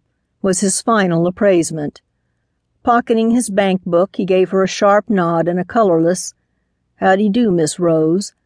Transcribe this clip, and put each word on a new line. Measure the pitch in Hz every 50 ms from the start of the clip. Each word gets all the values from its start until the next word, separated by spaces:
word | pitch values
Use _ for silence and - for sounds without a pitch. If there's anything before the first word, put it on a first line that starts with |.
| _ _ _ _ _ _ _ _ -
was | 190 185 -
his | 208 190 - - -
final | - 226 214 190 180 170 165 170
appraisement. | 180 180 - 220 202 190 170 160 - 160 156 147 147 - - _ _ _ _ _ _ _ _ _ _ _ _ _ _ _ _ -
Pocketing | 254 233 233 240 - 233 220 226 226
his | 233 247 233 -
bank | 190 202 196 190 185 185 -
book, | 180 175 170 190 - -
he | - 202
gave | 180 190 185 185 175
her | 190 190 190
a | 180
sharp | - - 214 202 202 208 - -
nod | 214 190 175 165 170 165 165 170
and | 175 180
a | 180
colorless, | 180 - 233 220 190 170 165 165 170 185 180 - - - _ _ _ _ _ _ _ _ _ _ _ _
"How | - 190 190 190
d'ye | 196 214 214
do, | 196 247 240 214
Miss | 180 170 160 160 - -
Rose?" | 175 170 165 160 156 160 170 190 202 - - _ _